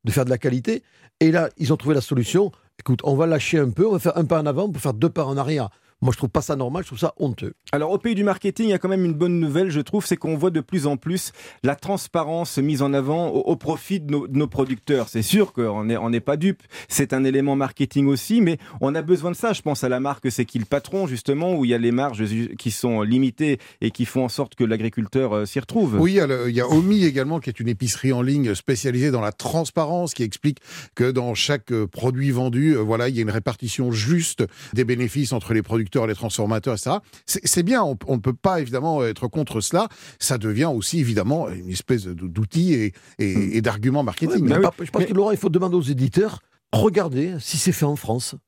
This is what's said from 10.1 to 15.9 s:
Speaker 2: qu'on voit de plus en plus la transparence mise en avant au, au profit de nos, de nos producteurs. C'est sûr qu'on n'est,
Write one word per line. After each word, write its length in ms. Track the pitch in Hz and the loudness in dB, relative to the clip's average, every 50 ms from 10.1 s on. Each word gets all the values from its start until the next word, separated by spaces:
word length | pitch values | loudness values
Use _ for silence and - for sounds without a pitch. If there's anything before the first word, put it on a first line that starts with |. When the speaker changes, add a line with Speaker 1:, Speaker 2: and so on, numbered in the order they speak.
| 185 | -2
Speaker 2:
qu'on 220 | - - 156 160 | -2 0 -4 -2
voit 140 | 147 160 185 | 0 0 0
de 80 | 165 160 | 0 0
plus 240 | 127 _ 185 180 139 | -4 _ -2 -2 0
en 100 | 147 143 | 0 -2
plus 360 | - - 160 180 185 - - - - - - - _ - | -2 -4 -4 -4 -4 -4 -8 -14 -16 -20 -20 -12 _ -2
la 100 | 131 143 | -2 -2
transparence 840 | - - 185 196 185 - - - 170 156 147 165 165 170 - - 143 | -2 -4 -4 -4 -4 -4 -4 -2 -2 -2 -2 -4 -4 -4 -4 -2 -2
mise 240 | 135 151 151 127 139 | 0 0 0 0 0
en 100 | 139 139 | 0 0
avant 360 | 139 131 139 156 170 175 151 | 0 0 0 -2 -2 -2 0
au, 100 | - - | 0 0
au 160 | - - 175 | 0 0 -2
profit 440 | - - 139 160 147 - - 190 190 | 0 -2 -4 -4 -4 -4 -4 -4 -4
de 120 | 151 143 | -2 -2
nos, 160 | 147 147 131 | -2 -2 -2
de 100 | - 131 | -2 0
nos 80 | 143 151 | 0 0
producteurs. 640 | 127 - 139 135 131 131 110 _ - 143 127 113 - | 0 0 -2 0 0 -2 -6 _ 0 0 0 0 -2
C'est 140 | - 113 107 | -2 -4 0
sûr 300 | - 180 214 202 - _ | 2 4 4 4 2 _
qu'on 320 | - 117 110 101 107 107 | -2 -2 0 -2 -2 -2
n'est, 120 | 110 | -2